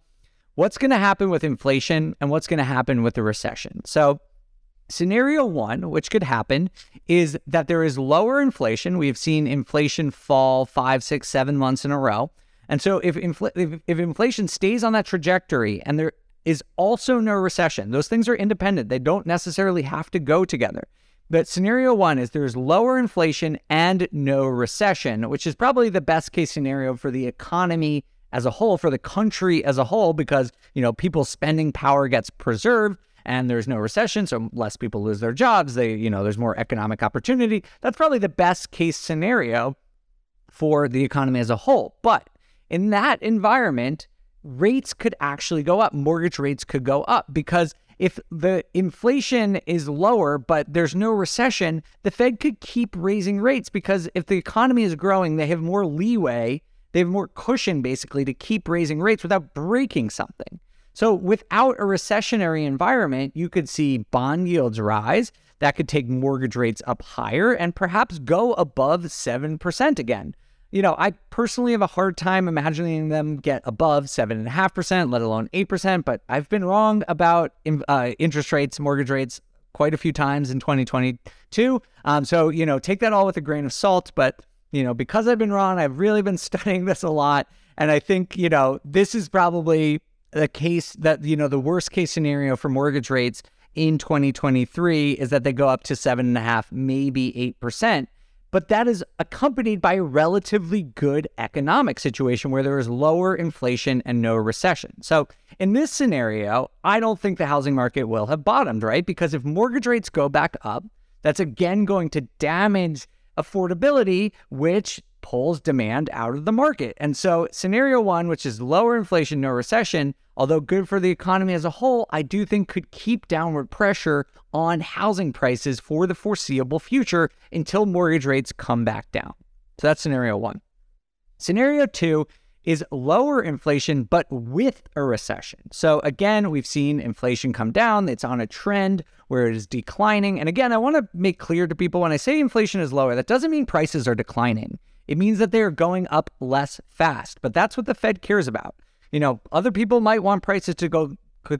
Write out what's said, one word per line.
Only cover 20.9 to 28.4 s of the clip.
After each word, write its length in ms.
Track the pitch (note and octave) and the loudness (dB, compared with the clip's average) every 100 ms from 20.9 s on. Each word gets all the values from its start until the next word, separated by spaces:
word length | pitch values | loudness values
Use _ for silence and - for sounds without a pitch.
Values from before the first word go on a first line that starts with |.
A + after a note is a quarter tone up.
| _ _ _ - | _ _ _ 0
But 180 | E3 E3 | 0 2
scenario 460 | F3+ G3 B3 C4 | 0 2 2 4
one 240 | A3 F3 C3+ | 4 4 2
is 120 | B2 | -2
there's 260 | D#3 C#3 A#2+ | -2 -4 -2
lower 400 | B2+ F3+ A#3+ B3+ | 2 4 4 2
inflation 600 | A#3 - E3 D3 D#3+ D#3 - | 0 2 0 0 -4 -4 0
and 380 | D#3 F3 F#3+ F3+ | 2 4 2 0
no 340 | D3 C3+ C3+ C3+ | -2 0 2 2
recession, 840 | B2 A#2+ - G#3 F3+ C3+ G#2+ A#2 | 0 -2 0 0 0 -2 -4 -4
which 180 | C#3+ E3 | -4 -6
is 80 | - | 0
probably 320 | B3 B3+ A#3 | 2 4 2
the 120 | F3+ | 2
best 300 | C#3+ D#3+ - | 0 0 0
case 220 | - D#3 | -4 -4
scenario 440 | - C3+ C#3 C3 B2 | -2 -4 -2 -4 -4
for 140 | C#3 | -4
the 160 | B2+ B2 | -4 -6
economy 800 | - - E3+ F3+ E3 D3+ D3 - _ _ | -8 -4 -2 0 0 0 -2 -6 _ _
as 140 | B2+ | -4